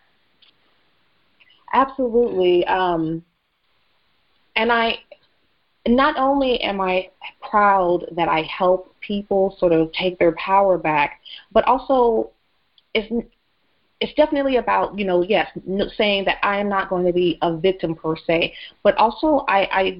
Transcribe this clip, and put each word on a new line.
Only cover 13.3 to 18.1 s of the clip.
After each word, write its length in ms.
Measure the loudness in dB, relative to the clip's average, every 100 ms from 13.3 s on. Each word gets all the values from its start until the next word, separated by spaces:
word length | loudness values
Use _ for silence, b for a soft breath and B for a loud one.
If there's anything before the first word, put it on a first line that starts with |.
| _ _ _ _ _ _ _
it's 120 | -4 0
definitely 420 | 2 2 0 0
about, 400 | 0 0 -2 -4
you 60 | -2
know, 160 | 0
yes, 280 | 2 0 0 -6 -6
n-, 220 | -4 -4 -2
saying 280 | 0 0 -2
that 120 | -2
I 160 | -2 -2
am 80 | -2
not 220 | -2 -2
going 160 | 0 0
to 80 |
be 240 | 2 0 0
a 140 | -2 0
victim 400 | -2 -2 -4 -6
per 200 | -6